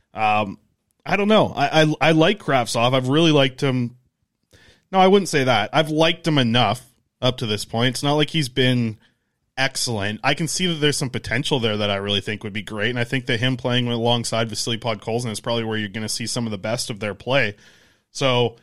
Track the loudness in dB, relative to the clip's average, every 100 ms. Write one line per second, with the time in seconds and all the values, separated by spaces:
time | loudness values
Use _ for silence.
0 | _ -2 0 2 0 -6 _ _ _ _
1 | -6 -2 2 4 2 0 0 2 2 2
2 | 2 4 4 2 0 0 0 0 2 2
3 | 2 4 4 4 2 0 -2 -2 -4 -8
4 | _ _ _ _ _ -20 _ _ _ 4
5 | 6 6 4 2 4 2 2 0 0 2
6 | 2 2 0 2 4 4 2 0 -6 _
7 | _ _ -2 -2 -2 -4 -4 -2 -2 0
8 | 0 0 0 -2 -2 2 2 2 0 -4
9 | _ _ _ _ _ -4 -4 -2 -4 -2
10 | -4 -2 -2 -2 -2 -2 -2 0 -2 -2
11 | -4 -6 -4 -4 -2 -2 0 0 -2 -2
12 | -2 -4 -4 -8 -8 -10 -10 -4 -2 -2
13 | -4 -4 -2 -2 0 -2 -2 -2 0 0
14 | 0 0 0 -2 -2 -4 -6 -4 -4 -6
15 | -4 -4 -4 -6 -4 -4 -2 -4 -6 -6
16 | -8 -6 -6 -6 -4 -6 -4 -4 -6 -6
17 | -8 -8 -2 0 0 -4 -16 _ _ _
18 | _ -4 0 2 0 -2